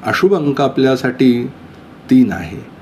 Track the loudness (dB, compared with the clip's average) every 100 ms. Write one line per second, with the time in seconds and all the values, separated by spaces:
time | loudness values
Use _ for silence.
0 | -4 0 2 2 0 0 -2 0 0 0
1 | -2 0 2 2 -4 -10 -20 -20 -20 -20
2 | 2 2 2 -2 -10 -14 -16 -20